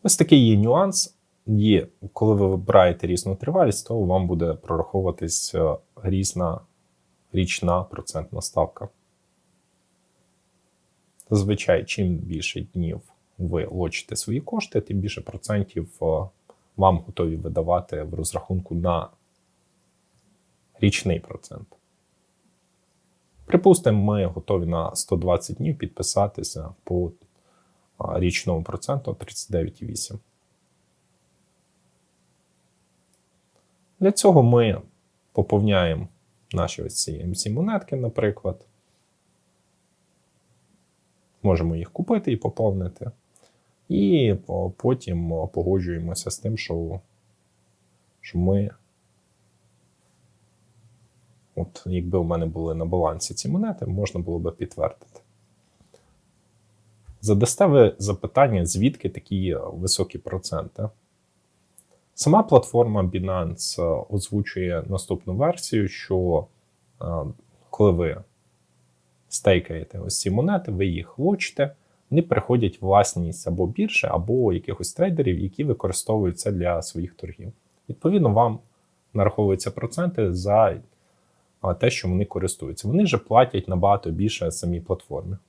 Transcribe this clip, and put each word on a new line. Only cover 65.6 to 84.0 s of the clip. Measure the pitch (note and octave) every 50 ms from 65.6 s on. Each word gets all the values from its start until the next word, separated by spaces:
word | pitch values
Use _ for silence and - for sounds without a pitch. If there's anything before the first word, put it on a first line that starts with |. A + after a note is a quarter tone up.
| - - - A2 G2+ G2
що, | - - - - G2 F#2 F#2 F2 E2 D#2+ - - _ _ _ _ _ _ _ _ _ _
е, | - E2+ E2 D#2+ C#2+ D2+ - - _ _ _ _ _ _
коли | - - G#2 G2+
ви | F2+ E2+ E2+ D#2+ C#2+ - - _ _ _ _ _ _ _ _ _ _ _ _ _ _ _ _ _ _ _ _ _
стейкаєте | - - - G2+ F#2+ F2 E2+ - E2 D#2+ D#2+ _ - F#2+
ось | E2+ F2 - -
ці | - G2+
монети, | F#2+ A2+ C#3 F#3 G#3 F3+ F#3 -
ви | G2+ F2+ G2
їх | F#2+ E2+ E2 E2+ - - -
лочите, | C#3 F#3 G3+ F#3+ - - - - C#3 C#3+ - _ _ _ _ _ _ _
вони | C3+ D#3+
переходять | E3 F3 - - - - B2 B2 A2+ G2 - -
в | G2
власність | F#2+ G2 G#2 G2+ - - F2 F2 E2 E2 - - -
або | E2+ F2 F#2
біржі, | F#2+ A#2+ - G#3 G#3+ - - -
або | - - F2+ F2 A2 A#2 C3 B2 B2
якихось | - F#2 - - B2+ - F#2 -
трейдерів, | - - F3 G3 E3+ D#3+ - F#2+ F2+ E2
які | - F#2+ - - D3
використовують | C#3+ A#2 - - F#2+ F#2 - - - A2 A2 G2+ F2+ E2+ -
це | - G#2
для | G2+ F2+ F2 F2 F2 E2
своїх | E2 - - E2 F2 F2+ -
торгів. | - - E2 E2 - G2+ G2+ - _ _ _ - _ _ -
Відповідно, | A#2+ _ - D#3+ G3 G3+ D#3 A#2+
вам | G2+ A2 A#2+ A2+ G#2+ A2 _ _ _ _ _ _ _ _ _ _ -
нараховуються | A2 G2 G#2 - - G#2+ G2 F#2+ F#2+ - -
проценти | - - - A#2+ - - F3 F3+ F3+ - A2 F#2 F2
за, | F#2 F2+ G2+ G#2 A2 A2 G2 - - - _ _ _ _ _ _ _ _ _ _ _ _ _ _ _
а, | - F#2+ F2
те, | - - B2
що | - - - F2+
вони | F2+ F#2 G#2
користуються. | - - F2+ F#2 F2+ - - - C#2 - - - G#2
Вони | C3 F#3 G#3
же | E3+ C3 A2+
платять | - - A2 A#2+ C3 A#2+ - G2 - -
набагато | F#2 F2+ F2+ G2 G2+ G2